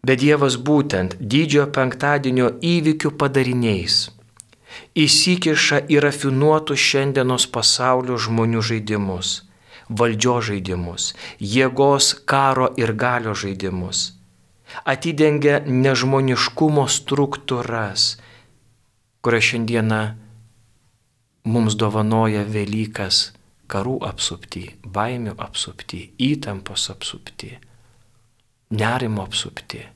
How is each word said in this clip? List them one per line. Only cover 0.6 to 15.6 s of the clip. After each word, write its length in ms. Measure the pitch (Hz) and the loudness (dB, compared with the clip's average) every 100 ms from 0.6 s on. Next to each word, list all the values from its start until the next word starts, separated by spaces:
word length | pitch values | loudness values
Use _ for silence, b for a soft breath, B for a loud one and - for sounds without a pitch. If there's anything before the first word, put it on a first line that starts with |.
| 135 151 143 95 92 - | 2 2 4 0 -2 -4
didžiojo 480 | 104 135 160 143 139 | 0 2 4 2 2
penktadienio 760 | 143 131 127 143 143 135 127 123 123 | 0 -2 0 0 0 2 2 0 0
įvykių 540 | 170 175 156 156 151 | 0 2 2 0 -2
padariniais 920 | 151 139 135 127 123 117 98 87 - - - _ _ - B B B B - | 0 0 2 0 0 0 0 0 -2 -2 -14 _ _ -20 B B B B 0
įsikiša 880 | 147 - 180 180 165 151 - 147 147 | 4 4 2 2 2 2 4 4 6
į 140 | 147 | 4
rafinuotus 800 | 143 139 139 131 151 156 156 143 | 4 0 0 4 4 4 2 0
šiandienos 680 | - 139 139 135 127 123 - | 2 2 2 2 2 0 0
pasaulio 720 | 120 - - 127 127 127 120 | 0 0 2 2 2 0 -2
žmonių 460 | 110 113 113 113 | 0 2 2 0
žaidimus, 720 | 110 113 104 107 98 90 95 - - B B B B | 0 -2 -2 -2 -2 -4 -4 -6 -10 B B B B
valdžios 640 | 113 120 107 127 120 110 | 0 2 2 2 0 -2
žaidimus, 640 | 101 92 90 87 87 - B B B | -6 -4 -4 -4 -6 -8 B B B
jėgos, 760 | 101 120 131 127 139 139 - - | -2 2 2 4 4 4 2 -2
karo 480 | - 135 139 131 127 | -2 2 2 2 0
ir 220 | - 113 107 | 0 -2 0
galios 460 | 123 123 110 98 | -2 -2 -4 -6
žaidimus. 580 | 101 95 95 92 87 - - - _ _ _ _ B B | -6 -6 -4 -4 -4 -6 -6 -10 _ _ _ _ B B
Atidengia 760 | - 135 170 151 156 151 143 143 | -4 -4 -4 2 2 4 2 2